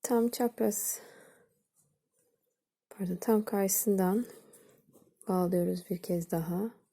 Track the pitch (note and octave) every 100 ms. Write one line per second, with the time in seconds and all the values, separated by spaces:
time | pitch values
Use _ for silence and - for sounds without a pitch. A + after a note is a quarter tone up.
0 | - A#3+ A#3 - A#3+ - A3 G#3 - -
1 | - - - - _ _ _ _ _ _
2 | _ _ _ _ _ _ _ _ _ -
3 | F#3 F3+ - A3 G#3+ G3+ G3 - - G3
4 | F#3 G3+ B3 - - - - _ _ -
5 | _ _ - F#3 F3 F3+ F3 F3+ F3 F3
6 | - F3 E3+ E3+ E3 F3 A3 - _